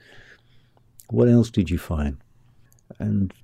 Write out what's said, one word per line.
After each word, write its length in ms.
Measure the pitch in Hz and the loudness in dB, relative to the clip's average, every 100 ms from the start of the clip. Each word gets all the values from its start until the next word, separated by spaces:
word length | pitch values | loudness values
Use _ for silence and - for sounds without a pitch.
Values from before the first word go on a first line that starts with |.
| _ - - - _ _ _ _ _ _ - | _ -20 -20 -20 _ _ _ _ _ _ -8
What 180 | 113 120 | 0 4
else 220 | 120 113 | 4 2
did 200 | - 85 | 0 -2
you 80 | 85 | -4
find?" 380 | - 80 73 69 _ _ _ _ _ _ _ - | -4 -4 -4 -6 _ _ _ _ _ _ _ -10
And 340 | 104 104 95 - | -6 -2 -4 -8